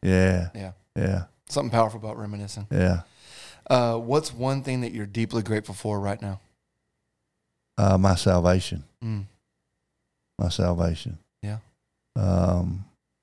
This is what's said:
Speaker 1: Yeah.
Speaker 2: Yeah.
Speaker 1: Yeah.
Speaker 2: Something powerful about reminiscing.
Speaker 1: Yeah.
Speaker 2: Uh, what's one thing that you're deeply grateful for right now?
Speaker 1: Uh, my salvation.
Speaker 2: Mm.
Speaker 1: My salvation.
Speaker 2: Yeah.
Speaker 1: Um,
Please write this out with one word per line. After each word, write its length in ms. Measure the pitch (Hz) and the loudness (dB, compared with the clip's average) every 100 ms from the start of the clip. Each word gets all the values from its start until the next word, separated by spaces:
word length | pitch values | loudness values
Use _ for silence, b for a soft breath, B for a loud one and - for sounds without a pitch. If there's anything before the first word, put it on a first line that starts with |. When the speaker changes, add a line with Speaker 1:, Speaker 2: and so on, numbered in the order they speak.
Speaker 1:
Yeah. 460 | 92 92 92 90 87 | 2 4 4 2 -2
Speaker 2:
Yeah. 180 | 101 95 90 _ - | -8 -14 -16 _ -4
Speaker 1:
Yeah. 280 | 95 95 90 _ - | -2 -2 -4 _ -8
Speaker 2:
Something 220 | 147 131 | -4 0
powerful 280 | 117 110 113 | 2 0 -2
about 180 | 107 113 | -10 -10
reminiscing. 480 | 107 104 101 107 101 | -10 -10 -10 -12 -2
Speaker 1:
Yeah. 320 | 98 92 90 B B B B B B - | 2 4 2 B B B B B B 0
Speaker 2:
Uh, 280 | 127 120 113 | 2 2 0
what's 360 | 117 143 151 | 0 0 0
one 280 | 120 131 139 | -4 -2 -2
thing 200 | 135 127 | -2 -4
that 100 | 120 | -4
you're 120 | 117 101 | -6 -6
deeply 340 | 104 113 113 | -4 -2 -2
grateful 320 | 104 107 - | 0 -2 -4
for 260 | 95 110 104 | -6 -4 -2
right 220 | 101 101 | -2 -4
now? 180 | 104 95 - _ _ _ _ _ _ _ _ _ _ _ _ - | -6 -10 -12 _ _ _ _ _ _ _ _ _ _ _ _ 0
Speaker 1:
Uh, 180 | 101 95 | 4 6
my 160 | 98 90 | 4 4
salvation. 680 | - 90 87 92 - 82 - _ | 4 4 4 2 0 -8 -12 _
Speaker 2:
Mm. 220 | 113 107 101 _ _ _ _ _ _ _ _ _ _ - | -8 -8 -8 _ _ _ _ _ _ _ _ _ _ -4
Speaker 1:
My 120 | 87 | -2
salvation. 680 | 82 90 85 85 82 117 - _ _ | 0 0 2 0 -2 -8 -14 _ _
Speaker 2:
Yeah. 160 | 104 107 - _ _ _ _ - | -10 -10 -12 _ _ _ _ -2
Speaker 1:
Um, 680 | 98 90 90 90 87 92 98 _ _ _ | 2 4 4 2 0 -4 -10 _ _ _